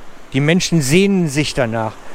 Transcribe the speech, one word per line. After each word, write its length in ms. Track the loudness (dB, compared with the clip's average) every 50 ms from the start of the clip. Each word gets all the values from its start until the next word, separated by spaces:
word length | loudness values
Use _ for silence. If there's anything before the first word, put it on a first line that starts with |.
| -14 -16 -16 -16 -16 -4 -2
die 80 | 0
Menschen 420 | 2 2 2 2 2 2 0 0 2
sehnen 440 | 4 4 4 4 4 2 2 0
sich 280 | 0 0 -2 -2 -2 0
danach, 380 | -2 -2 0 0 -2 -4 -4 -6 -8 -12 -12